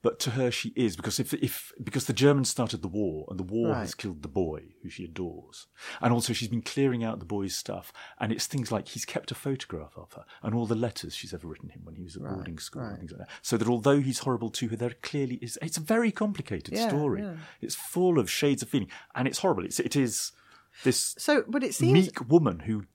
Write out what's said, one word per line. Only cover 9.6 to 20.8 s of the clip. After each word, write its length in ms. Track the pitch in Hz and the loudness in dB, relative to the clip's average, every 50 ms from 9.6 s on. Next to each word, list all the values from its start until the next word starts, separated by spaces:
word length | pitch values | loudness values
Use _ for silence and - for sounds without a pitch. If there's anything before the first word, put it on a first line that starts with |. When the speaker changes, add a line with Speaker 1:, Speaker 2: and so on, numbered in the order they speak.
| - - - 82 78 - _ 82 | -6 -8 -8 -10 -10 -10 _ -18
Speaker 1:
of 160 | 82 - - | -18 -18 -18
her, 100 | - 95 _ - - | -20 -20 _ -20 -8
and 140 | - 113 107 | -4 0 0
all 100 | 120 117 | 0 2
the 80 | 104 117 | 2 0
letters 400 | 110 120 117 - - - 82 - | 0 0 -2 -2 -6 -10 -10 -10
she's 180 | - - - 85 | -10 -10 -10 -10
ever 160 | 87 - 82 | -10 -10 -10
written 180 | 78 - - - | -12 -12 -14 -16
him 140 | - - 85 | -16 -16 -16
when 120 | 82 82 | -16 -14
he 80 | - 90 | -14 -14
was 120 | 87 82 | -12 -12
at 60 | - | -10
Speaker 2:
Right, 120 | - - 92 | -8 -6 -6
Speaker 1:
boarding 260 | 92 92 85 82 78 | -6 -6 -8 -10 -10
school 220 | - - - - 127 | -12 -12 -10 -10 -8
and 80 | 110 | -8
Speaker 2:
right. 80 | 98 85 | -8 -10
Speaker 1:
things 120 | 87 80 | -12 -12
like 160 | - - - - | -12 -14 -14 -14
that. 20 | - - | -14 -10
So 160 | _ - 127 113 | _ 0 2 2
that 100 | 110 110 | 4 4
although 320 | 123 117 107 139 139 143 | 2 4 6 6 6 6
he's 200 | 139 131 127 - | 6 2 -2 -2
horrible 320 | - 139 127 113 117 113 | 0 0 0 0 0 -4
to 180 | - - 131 117 | -4 -4 -4 -2
her, 80 | 113 110 | -2 -2
there 160 | 120 120 120 _ | -2 -4 -4 _
clearly 340 | - - - 147 139 127 123 117 | -12 -6 -2 -2 -2 -2 -4 -6
is, 180 | - 120 - - | -6 -8 -8 -8
it's 160 | - 165 - - | -8 -6 -6 -6
a 40 | |
very 320 | 151 - 220 226 240 226 202 | -2 0 2 4 4 2 2
complicated 640 | - 214 208 196 - - - 107 85 - - - | 2 0 -2 0 -4 -4 -6 -6 -6 -6 -4 -2
Speaker 2:
Yeah, 120 | 214 233 226 | 0 0 2
Speaker 1:
story. 340 | 165 147 151 143 110 98 | 2 2 2 2 0 0
Speaker 2:
yeah. 140 | 104 202 170 160 156 - - _ | -2 -4 -8 -10 -14 -16 -14 _
Speaker 1:
It's 160 | - - - | -8 -8 -8
full 440 | - - - - 180 180 180 170 151 | -8 -8 -4 0 4 4 6 6 6
of 120 | 110 90 | 4 4
shades 320 | - - - 143 139 - - | 2 2 4 4 4 2 0
of 60 | - | 0
feeling, 200 | - 139 101 - - - - _ _ | 0 0 0 0 -8 -18 -20 _ _
and 120 | - 127 135 | -2 -2 0
it's 120 | - - | 0 2
horrible. 260 | - 190 156 95 85 | 2 4 4 4 0
It's, 160 | - - - | -2 -2 -2
it 160 | - - - 143 | -2 0 2 2
is 340 | 135 120 104 - - - _ _ _ _ - - _ _ _ - | 2 2 2 -2 -4 -6 _ _ _ _ -20 -20 _ _ _ 0